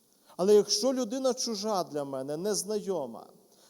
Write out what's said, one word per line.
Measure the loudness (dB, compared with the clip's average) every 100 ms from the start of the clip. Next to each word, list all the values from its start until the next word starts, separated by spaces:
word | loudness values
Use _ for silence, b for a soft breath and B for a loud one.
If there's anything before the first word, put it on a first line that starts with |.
| _ b b b
Але | 6 6
якщо | 6 2 0
людина | 0 -2 0 0
чужа | 0 -4 -4 -2 -2
для | -2 -4
мене, | -4 -6 -6 -4
незнайома, | -2 -2 -2 -4 -2 -4 -4 -10 -18 -20 _ b b